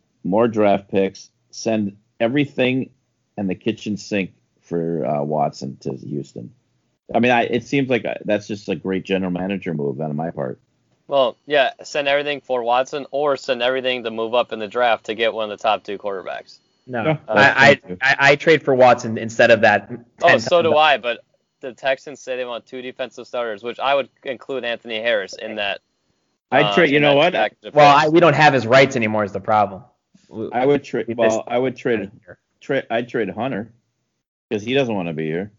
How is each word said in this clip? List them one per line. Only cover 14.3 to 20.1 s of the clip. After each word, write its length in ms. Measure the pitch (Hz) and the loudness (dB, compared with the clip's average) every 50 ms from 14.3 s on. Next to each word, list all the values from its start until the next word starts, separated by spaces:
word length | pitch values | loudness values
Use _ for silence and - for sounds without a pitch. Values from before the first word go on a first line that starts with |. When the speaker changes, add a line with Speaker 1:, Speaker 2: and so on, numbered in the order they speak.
| 117 | 0
Speaker 2:
up 200 | 123 113 - 117 | 0 0 -2 -4
in 60 | 110 | -10
the 80 | 110 101 | -10 -6
draft 380 | 98 120 123 120 110 101 - - | -4 0 0 0 0 0 -2 -6
to 80 | 110 | -4
get 180 | 101 117 110 101 | -2 -2 -2 -2
one 180 | 110 110 104 | -2 -6 -8
of 60 | 101 98 | -6 -4
the 40 | |
top 220 | - 113 107 95 - | -2 -2 -2 -2 -2
two 140 | - 101 92 | -8 -10 -8
quarterbacks. 640 | - 104 98 95 87 - 65 57 - - - _ _ _ _ _ _ - | -8 -8 -8 -8 -8 -10 -12 -12 -14 -18 -20 _ _ _ _ _ _ -10
Speaker 3:
No, 160 | 123 120 - | -8 -4 -2
Speaker 1:
Yeah, 140 | 151 156 147 - - | -2 -4 -4 -4 -2
Speaker 3:
I, 60 | 110 | 2
I, 400 | 127 135 139 110 127 135 143 143 | 4 4 4 6 6 6 6 6
Speaker 1:
that's 80 | 135 | 4
fine, 80 | - - | 0 -10
too. 80 | 90 92 | -8 -4
Speaker 3:
I, 140 | 127 135 139 - | 0 0 2 4
I 160 | 139 139 147 143 | 4 4 4 4
trade 260 | - 170 160 147 - | 4 4 2 4 4
for 100 | - 135 | 2 4
Watson 440 | 127 127 123 120 120 120 117 110 113 | 6 8 6 6 4 2 -4 -6 -6
instead 340 | 110 113 113 - 123 117 | -6 -4 2 4 6 6
of 100 | 117 107 | 6 6
that 300 | 113 107 104 101 - - 120 - - _ | 6 4 4 2 0 -4 -16 -16 -18 _